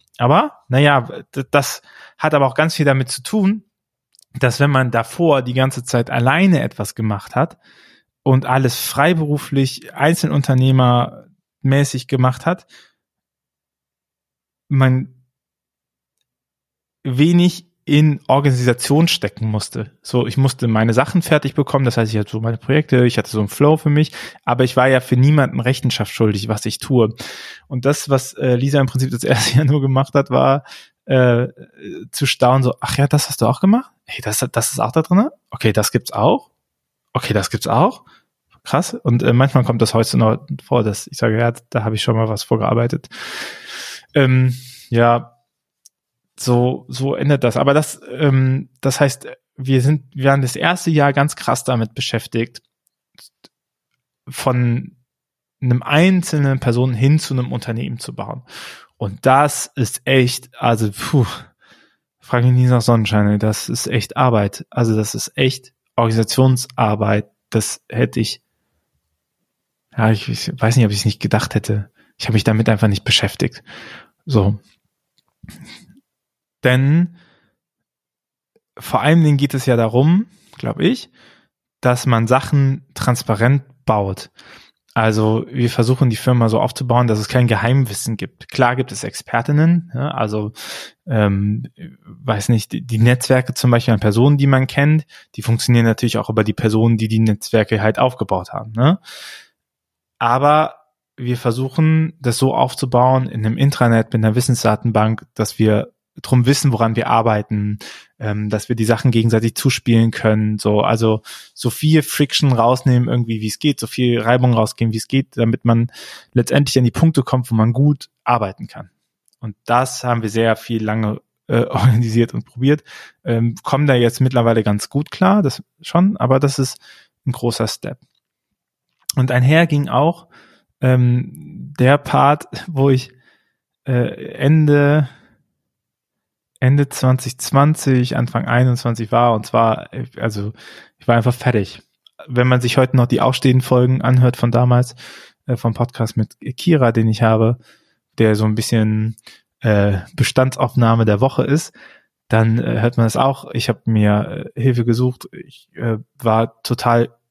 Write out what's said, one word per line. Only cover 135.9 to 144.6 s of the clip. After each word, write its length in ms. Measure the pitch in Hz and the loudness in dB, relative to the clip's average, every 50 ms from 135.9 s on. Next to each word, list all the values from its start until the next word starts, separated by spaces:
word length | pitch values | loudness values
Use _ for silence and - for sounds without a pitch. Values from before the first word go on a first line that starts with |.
| _ _ _ _ _ _ _ _ _ _ _ _ _ _ | _ _ _ _ _ _ _ _ _ _ _ _ _ _
Ende 300 | - 127 139 143 143 135 | 0 2 2 2 2 0
zwanzig 500 | - - - 131 127 127 - 127 - - | -2 -2 0 2 2 0 0 -6 -10 -10
zwanzig, 800 | - - - 139 143 151 156 - - 139 131 127 123 123 - | -8 -2 2 2 4 4 2 0 0 0 2 2 0 0 -2
Anfang 300 | - 123 117 - 117 123 | -2 -4 -2 -4 -6 -4
einundzwanzig 640 | 123 120 120 127 127 123 120 - 123 117 110 113 104 - | 0 2 2 2 2 0 0 -2 -4 -4 -4 -4 -2 0
war, 220 | 117 120 120 117 | 2 4 2 2
und 120 | 107 107 | 0 -2
zwar, 460 | - - 113 113 113 110 - - - - | -2 0 2 2 2 0 -2 -6 -10 -12
äh, 140 | - 120 123 - - | -12 -12 -12 -10 -8
also 340 | - 117 104 101 101 104 113 - - - - - - _ _ _ | -8 -6 -6 -6 -8 -8 -10 -14 -18 -20 -20 -20 -20 _ _ _
ich 100 | - - | -2 0
war 80 | 120 | 0
einfach 180 | 117 107 123 123 | 2 2 0 -2
fertig. 480 | - - 131 - 107 98 - - - - _ _ _ _ _ _ - - - | 0 -2 -2 -2 -2 -2 -4 -8 -16 -20 _ _ _ _ _ _ -20 -16 -4
Wenn 200 | 127 123 123 127 | -2 0 2 2
man 120 | 127 127 | 2 2
sich 160 | 123 120 - | 0 0 2
heute 200 | - 127 127 - | 2 2 2 2
noch 100 | 131 120 | 2 2
die 140 | 120 127 117 | 2 2 0
ausstehenden 420 | - 127 127 - - 135 127 131 123 | 0 0 0 0 2 2 2 2 2
Folgen 400 | - 131 123 123 127 131 - - | 2 2 2 2 2 0 0 0
anhört 340 | 123 127 127 127 123 123 | 2 2 4 4 2 2
von 140 | - - 120 | 0 -2 0
damals, 440 | 117 120 | 2 2